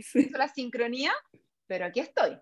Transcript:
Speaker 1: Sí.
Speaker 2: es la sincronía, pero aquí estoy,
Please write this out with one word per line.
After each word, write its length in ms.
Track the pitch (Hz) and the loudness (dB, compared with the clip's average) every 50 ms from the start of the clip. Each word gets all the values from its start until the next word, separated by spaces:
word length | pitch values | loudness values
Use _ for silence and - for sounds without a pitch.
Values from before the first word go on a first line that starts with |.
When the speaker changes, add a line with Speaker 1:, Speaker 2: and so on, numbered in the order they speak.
Speaker 1:
Sí. 180 | - - - 247 | -10 0 4 4
Speaker 2:
es 120 | - - | 4 4
la 160 | - 262 269 285 | 4 0 0 0
sincronía, 640 | - 277 254 247 - 233 233 233 240 262 277 330 494 605 - _ _ - _ _ _ _ _ - | 0 -6 -8 -6 -2 -2 -2 -2 -2 -2 -2 -2 -2 -2 -6 _ _ -20 _ _ _ _ _ -6
pero 180 | 190 180 180 | -4 -4 -4
aquí 140 | 175 180 240 | -2 -2 -2
estoy, 360 | 320 - - - 269 170 - - | -4 -2 0 2 2 2 0 -2